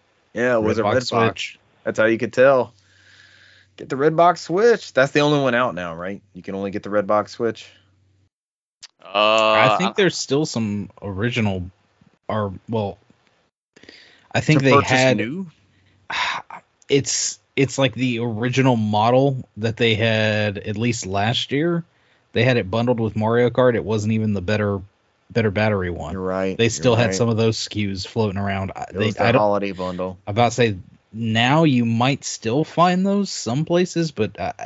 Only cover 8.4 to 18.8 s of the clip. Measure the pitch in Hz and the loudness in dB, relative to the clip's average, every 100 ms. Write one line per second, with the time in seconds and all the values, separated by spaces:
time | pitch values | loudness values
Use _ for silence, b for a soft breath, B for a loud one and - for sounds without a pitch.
8.4 | _ _ _ _ - _ - 101 107 110 | _ _ _ _ -20 _ -6 0 2 4
9.4 | 110 107 110 104 - - 185 - - 165 | 4 4 4 4 0 0 0 0 -2 -2
10.4 | 156 120 107 104 92 - 101 95 120 123 | -2 -2 -2 -4 -6 -12 -10 -4 -2 0
11.4 | 107 92 87 - _ _ _ _ - 107 | -2 -2 -6 -14 _ _ _ _ -6 -4
12.4 | 101 92 - 113 101 - _ _ _ _ | -4 -6 -6 -4 -4 -6 _ _ _ _
13.4 | _ _ _ _ B B B B B 117 | _ _ _ _ B B B B B -2
14.4 | - 151 135 135 - 127 131 113 107 175 | 2 4 6 4 4 2 4 2 -2 -8
15.4 | 180 - _ _ _ _ _ B B B | -12 -16 _ _ _ _ _ B B B
16.4 | - - - _ _ 139 - - - - | -12 -20 -20 _ _ 0 0 -4 -6 -8
17.4 | _ - 139 - 135 117 127 113 120 107 | _ -2 -2 0 -2 0 -4 -2 -4 -4
18.4 | 123 131 131 117 | -2 2 2 2